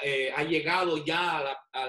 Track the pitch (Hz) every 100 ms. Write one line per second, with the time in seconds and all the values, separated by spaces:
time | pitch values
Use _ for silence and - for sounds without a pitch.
0 | 139 135 131 139 156 156 151 180 180 156
1 | 147 165 175 156 139 135 - 135